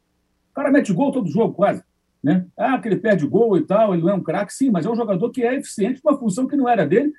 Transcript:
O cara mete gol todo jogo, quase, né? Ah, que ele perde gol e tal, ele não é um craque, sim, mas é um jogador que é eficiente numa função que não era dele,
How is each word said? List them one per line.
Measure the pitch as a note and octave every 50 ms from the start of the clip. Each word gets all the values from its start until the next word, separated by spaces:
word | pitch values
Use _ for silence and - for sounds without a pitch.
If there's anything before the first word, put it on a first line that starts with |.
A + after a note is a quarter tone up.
| _ _ _ _ _ _ _ _ _ _
O | _
cara | - D4 C#4+
mete | C4+ C#4+ - G#3+
gol | F3+ D#3+ C#4+ C4+
todo | - C4 G3+ D#3
jogo, | - G#3 A3 - -
quase, | - G3 - A2+ - - _ _ _ _ _ _ _
né? | - C#3+ F3 F#3 F3+ - _
Ah, | - G#3 C4 C4 A#3
que | F3+
ele | A3+ A3+
perde | G3 - A3 G3+ E3 D3
gol | - B2+ G3 A#3 A3+ G3
e | E3
tal, | - - F#3 G#3+ A3+ G#3 F#3
ele | E3+
não | D#3+ F#3
é | G3+
um | F3+
craque, | C#3+ - D#3 - G3+ -
sim, | - - C4+ C4+
mas | G3+ E3+ D3
é | G#3+
um | A#3+
jogador | A3 A#3 G#3 F#3+ E3+ A3 A#3+
que | - B3+
é | A#3 A#3 C4
eficiente | C#4+ C#4+ - - - G3 A#3+ B3+ - -
numa | D4+ C#4
função | - A#3+ G#3+ F3+ A#3+ C4
que | C#4+ D4
não | C#4 B3 A#3+
era | A#3 G3 E3
dele, | C#3 E3+ A#3+ C#4+ D4+ -